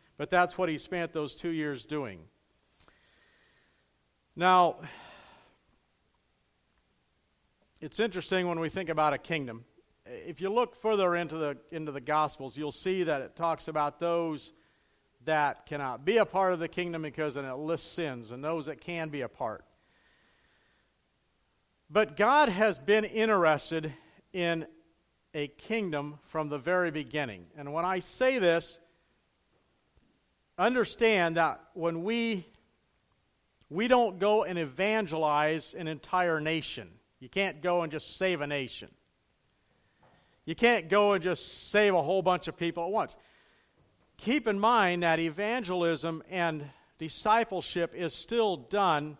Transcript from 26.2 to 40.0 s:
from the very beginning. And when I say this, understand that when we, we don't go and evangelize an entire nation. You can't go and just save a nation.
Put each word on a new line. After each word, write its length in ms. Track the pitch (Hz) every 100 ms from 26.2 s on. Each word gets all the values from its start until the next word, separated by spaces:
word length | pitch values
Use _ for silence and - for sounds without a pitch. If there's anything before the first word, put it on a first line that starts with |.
from 260 | - 160 151
the 100 | 143
very 320 | 127 180 170
beginning. 560 | 151 131 147 131 95 87 151
And 160 | 143
when 120 | 156
I 160 | 175 185
say 400 | - - 262 262
this, 400 | 180 165 - - _ _ _ _ _ _ _ _ _ _ _ _ _ _ _ _ _ -
understand 800 | 208 254 208 - 226 208 170 165
that 240 | 160 - -
when 280 | 190 165 165
we, 420 | 185 233 233 202 165 _ _ _ _ _ _ _ _ _ _ _ -
we 180 | 160 233
don't 320 | 247 233 185
go 240 | 202 214
and 160 | 175 175
evangelize 1120 | 151 127 196 220 185 160 151 147 151 160 -
an 140 | - 160
entire 540 | 156 - 185 180 156
nation. 500 | 156 160 147 - 92 80 _ _
You 80 | 131
can't 340 | 196 196 151
go 200 | 175 175
and 100 | 160
just 240 | 147 - -
save 240 | 190 170
a 60 | 143
nation. 440 | 143 127 - 95 _ _ _ _ _ _ _ _ _ _ _